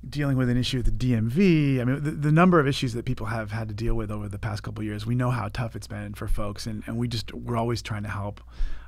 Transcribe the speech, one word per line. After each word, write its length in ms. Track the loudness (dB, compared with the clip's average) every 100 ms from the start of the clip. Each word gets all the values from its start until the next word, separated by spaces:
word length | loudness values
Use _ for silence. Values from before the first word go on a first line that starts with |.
| -8
dealing 260 | -2 0 2
with 140 | 4
an 80 | 2
issue 220 | 2 2
at 60 | 2
the 60 |
D 240 | 2 2 2
M 140 | 2
V. 500 | 4 6 6 4 2
I 60 | 2
mean, 180 | 0
the, 80 | -2
the 200 | -2 4
number 280 | 6 8 8
of 80 | 4
issues 260 | 2 -2
that 120 | -2 -4
people 220 | -4 -4
have 240 | -4 -4
had 180 | -6 -6
to 40 |
deal 220 | -4 0 0
with 160 | 0
over 160 | -4 -6
the 100 | -6
past 240 | -4 -4
couple 200 | -6 -6
of 40 | -6
years, 200 | -4 -2
we 100 | 0
know 160 | 2
how 160 | 0 -2
tough 300 | -4 -4 -6
it's 100 | -10
been 260 | -10 -8
for 140 | -8 0
folks, 400 | 0 0 -4 -6
and, 160 | -8 -6
and 120 | -4
we 100 | -2
just, 260 | -2 -6
we're 220 | -8 -4 -2
always 260 | 0 -2
trying 220 | -4 -6
to 60 | -6
help. 320 | -6 -6 -8 -16 -2 -2 -2